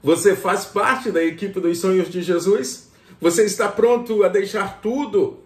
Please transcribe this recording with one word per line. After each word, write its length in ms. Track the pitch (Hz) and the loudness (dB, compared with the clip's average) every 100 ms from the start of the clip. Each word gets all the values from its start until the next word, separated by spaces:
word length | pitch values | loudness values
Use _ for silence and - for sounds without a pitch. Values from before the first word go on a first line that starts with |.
Você 340 | 131 170 202 185 | 2 4 4 2
faz 280 | 190 196 | 0 -2
parte 460 | - 208 214 254 233 | -2 -2 0 -2 -2
da 140 | 165 | 0
equipe 340 | 165 160 196 190 | 0 -2 -8 -4
dos 200 | 170 170 | -2 0
sonhos 300 | 190 185 165 | 0 0 0
de 140 | 180 | -4
Jesus? 720 | 170 170 165 214 254 - _ _ _ - | -2 -2 2 0 0 -10 _ _ _ -2
Você 240 | 165 170 | 0 2
está 220 | 214 190 208 | 2 2 -4
pronto 560 | - 233 240 240 214 | 2 2 2 0 -2
a 60 | 190 | 0
deixar 520 | 190 196 214 196 - | 0 -2 -4 -6 -6
tudo? 580 | 214 262 285 202 135 - | -4 -4 -2 0 0 -4